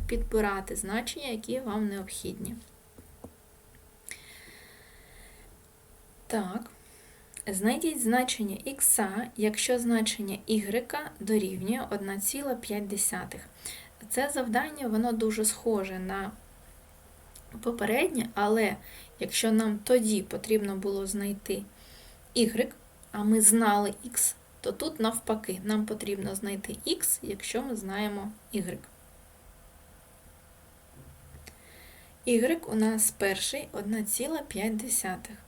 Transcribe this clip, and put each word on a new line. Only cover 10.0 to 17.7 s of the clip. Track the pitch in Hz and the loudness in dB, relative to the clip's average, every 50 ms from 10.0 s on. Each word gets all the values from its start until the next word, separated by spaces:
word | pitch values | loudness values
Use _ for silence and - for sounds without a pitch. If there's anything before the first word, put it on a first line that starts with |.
| 220 220 - - 202 196 196 - - | 4 2 0 -2 -4 -4 -6 -6 -2
ігрека | - 220 214 202 202 214 262 247 - - 294 302 - - - | 0 2 2 2 2 0 -2 -2 -2 -4 -4 -4 -6 -10 -8
дорівнює | 202 208 214 214 190 185 190 185 185 196 240 - - - | -2 2 2 2 2 2 -2 -2 -2 0 0 -2 -2 -4
одна | 208 196 196 196 196 202 | -4 -4 -4 -4 -4 -2
ціла | 196 - - 277 285 277 247 | -2 -2 -2 -2 -2 -2 -4
п'ять | 254 - - 208 208 208 196 | -4 -4 -4 -4 -4 -4 -4
десятих. | 202 196 - - - 180 185 - - 170 - - - - - - - - - - - - 220 214 | -2 0 0 0 0 -2 -6 -8 -10 -14 -14 -16 -18 -16 -14 -14 -14 -14 -16 -18 -20 -20 -10 -4
Це | - 247 269 285 285 | 0 0 0 0 0
завдання, | 277 247 233 214 247 - 311 302 294 277 233 | 0 0 2 2 0 0 0 -4 -6 -2 0
воно | 214 214 233 240 | 2 2 2 2
дуже | 226 220 226 220 214 220 214 | 2 2 2 0 2 2 2
схоже | 214 - - - 233 220 202 190 190 190 185 | 0 0 0 0 0 2 2 0 -2 -4 -6
на | 185 185 196 196 196 202 214 - - - - - - - - - - - - - - - - - - - - - - - - 226 | -6 -4 -4 -4 -6 -6 -8 -12 -18 -20 -20 -20 -20 -20 -20 -20 -20 -20 -20 -20 -20 -20 -20 -20 -20 -20 -20 -20 -20 -16 -14 -6
попереднє, | 220 247 | -4 -4